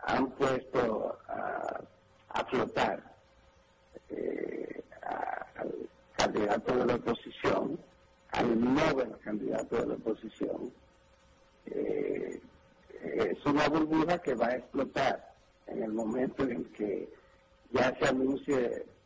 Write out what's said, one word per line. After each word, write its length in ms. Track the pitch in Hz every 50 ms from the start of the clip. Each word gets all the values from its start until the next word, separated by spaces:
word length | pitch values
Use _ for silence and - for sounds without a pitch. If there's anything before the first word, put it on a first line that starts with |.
| -
han 240 | - 107 123 135 131
puesto 880 | - - 135 135 131 120 - - - 135 123 117 110 104 98 92 - - - -
a, 540 | - - 50 50 50 50 50 50 50 - - - - - _ _ - - - -
a 140 | - - -
flotar, 680 | - 131 127 110 - - - 127 110 95 - - - - - - _ _ - - - _ _ _ _ _ _ _ _ - - - -
eh, 760 | - 50 50 50 50 50 50 50 50 - 50 50 50 - - - - - -
a, 440 | - - - - - - - - - - -
al 280 | - - - - - - - - - - -
candidato 580 | - - - - 107 104 104 104 110 - - 127
de 120 | 123 123
la 80 | 120 123
oposición, 840 | 113 - 113 117 - - 117 - - - - - - - - - - - - - - - - _ _ _ -
al 440 | - - 120 120 117 113 120 123 131
novel 440 | 147 160 160 143 131 127 110 107 -
candidato 580 | - 107 107 104 110 110 110 110 107 - -
de 100 | 117 117
la 80 | 117 120
oposición, 800 | 117 120 113 110 - - 110 - - - - - - - - - - - _ _ _ _ _ - _ _ - - _ - _ _ _ -
eh, 760 | - - 50 50 52 50 50 50 50 50 50 50 50 50 50 - - - - - - _ _ - - - - -
es 440 | 80 71 - 110 95 - - -
una 220 | 147 143 147 151 143
burbuja 500 | 151 160 156 156 156 156 151 165 180 175
que 160 | - 151 127
va 120 | 110 120
a 100 | 117 123
explotar 800 | 127 - - - 135 135 - - 143 139 - 95 92 - - - - _ - _ _ _
en 160 | - - - -
el 100 | 110 107
momento 520 | 113 113 107 117 127 127 - - - 139
en 200 | - 80 82 - - -
que 400 | - 107 104 95 - - - - - - - - _ _ _ _ _ _ - 117
ya 220 | 123 123 131 127 -
se 100 | 151 143
anuncie 800 | 131 131 131 131 139 135 - - 143 131 123 117 113 - - - - - _